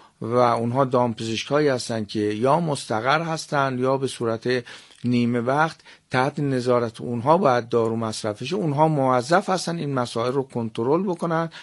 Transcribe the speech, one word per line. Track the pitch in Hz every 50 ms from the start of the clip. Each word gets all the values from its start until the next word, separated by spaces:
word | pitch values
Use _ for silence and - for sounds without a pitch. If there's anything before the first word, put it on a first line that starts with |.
| - - _ _
و | - 113 120
اونها | 123 123 120 117 117 117 120 120 135 139
دامپزشکایی | 127 127 123 123 120 110 - 113 113 113 107 - - 139 151 151 143
هستن | 131 120 - - 120 113 107
که | 101 - 110
یا | 104 104 107 107 117 131 147 170
مستقر | 175 156 143 135 - - 120 110 113 131 147 160 165
هستن | 165 160 160 - - 156 143 139 135 127 123
یا | 127 131 135
به | 131 135
صورت | 123 - - 120 113 113 113 - 120 127 123 120 - - - - - - - -
نیمه | 120 123 120 120 117 123 120
وقت | 117 123 135 147 160 160 - - _ - - - _ _
تحت | - 127 127 143 139 -
نظارت | 147 139 135 127 117 127 123 120 120 113 - -
اونها | 139 127 120 120 113 147 160 185
باید | 202 139 123 123 117 117
دارو | 120 117 113 113 113
مصرف | 113 113 110 110 - - 110 104 - 123
شه. | 131 175
اونها | 214 185 156 135 147 156 160
موظف | 156 143 135 131 127 123 120 135 170 190 196 -
هستن | 190 170 - 170 170
این | 170 151 143 135
مسائل | 131 123 117 - 117 117 127 127
رو | 143 131
کنترل | - - 123 113 110 - - 117 127 151 175 190
بکنن | 208 175 - 180 170 165 165 165 160 - -